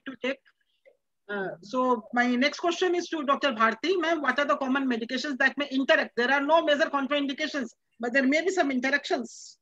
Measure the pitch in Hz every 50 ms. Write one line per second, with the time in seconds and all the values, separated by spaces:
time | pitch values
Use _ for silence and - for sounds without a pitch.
0 | - - 262 - - 254 277 - _ _ _ _ _ _ _ _ _ - _ _
1 | _ _ _ _ _ - 202 202 190 180 - - - - - 254 254 254 247 226
2 | - - - 247 240 247 247 240 262 294 294 - - 349 339 - 370 359 349 349
3 | 339 - - 320 285 247 277 277 294 285 240 214 226 220 220 - - 311 381 370
4 | 320 320 339 311 294 254 - - 285 285 294 294 277 262 262 277 277 262 240 226
5 | 233 226 254 254 - 302 277 247 269 262 262 - 285 285 262 262 269 247 320 294
6 | 247 - - - 240 247 269 285 285 285 311 330 320 311 294 269 320 302 - 277
7 | 269 240 285 294 277 269 285 - 311 302 - 294 240 - - _ _ _ _ _
8 | 226 240 233 277 262 262 285 311 330 381 381 370 320 277 269 254 240 269 269 277
9 | - - 359 294 226 - - - - - - _